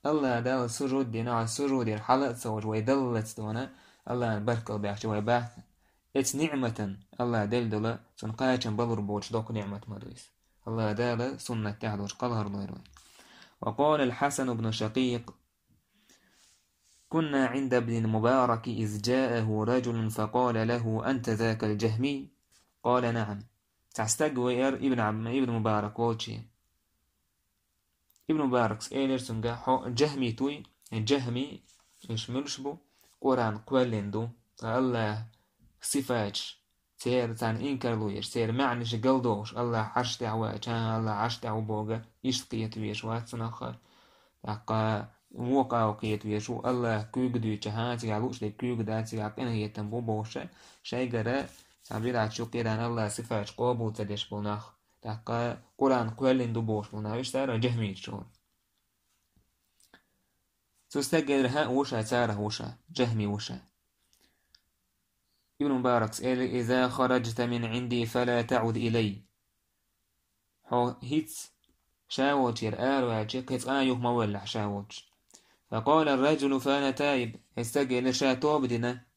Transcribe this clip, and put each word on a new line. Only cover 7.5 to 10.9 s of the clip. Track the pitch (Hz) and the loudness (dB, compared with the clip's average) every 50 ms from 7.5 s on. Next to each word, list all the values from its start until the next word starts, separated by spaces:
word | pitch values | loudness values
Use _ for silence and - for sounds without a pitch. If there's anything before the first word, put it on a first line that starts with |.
| 117 123 120 113 | 0 0 0 0
dola, | 107 104 107 113 117 - - _ _ | 0 0 0 -2 -2 -4 -10 _ _
son | - - 110 113 113 | -10 -8 -8 -4 0
qaachan | 131 131 127 123 123 117 107 | 2 2 2 2 0 -2 0
balur | 104 120 117 117 107 | 0 0 0 0 -2
boch | 104 98 104 104 101 - | -2 -2 -2 -4 -4 -2
dok | 113 113 110 - | -4 -4 -4 -2
ni'mat | 113 107 101 98 101 104 - | -4 -4 -4 -4 -8 -10 -10
maduis. | 117 104 98 92 - - - - - _ _ _ _ _ _ _ | -12 -14 -12 -12 -14 -16 -18 -20 -20 _ _ _ _ _ _ _
Allah | 110 110 113 110 107 | -6 -2 0 0 0